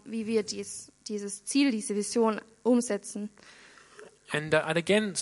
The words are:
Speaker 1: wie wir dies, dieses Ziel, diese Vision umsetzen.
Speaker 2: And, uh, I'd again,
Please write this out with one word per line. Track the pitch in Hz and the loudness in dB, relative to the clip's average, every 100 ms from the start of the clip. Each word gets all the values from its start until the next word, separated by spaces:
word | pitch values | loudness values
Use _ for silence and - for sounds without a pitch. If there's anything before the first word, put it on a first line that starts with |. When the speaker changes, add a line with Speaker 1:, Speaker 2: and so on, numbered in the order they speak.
Speaker 1:
wie | - 226 214 | -8 -6 0
wir | 220 | 0
dies, | 208 202 202 - - _ - | -2 -6 -10 -12 -16 _ -8
dieses | 208 202 - | -8 -8 -10
Ziel, | - 277 277 | -2 2 4
diese | 220 202 202 | 2 -2 -2
Vision | 202 240 220 208 - _ | 0 2 2 0 -6 _
umsetzen. | 233 240 240 202 - 202 208 - - - - - - - - _ - | 2 4 2 -4 -6 -8 -10 -12 -20 -20 -20 -20 -20 -20 -20 _ -4
Speaker 2:
And, | 151 156 | -4 2
uh, | 156 | 2
I'd | 156 160 | 4 0
again, | 165 208 214 160 | 2 2 2 -4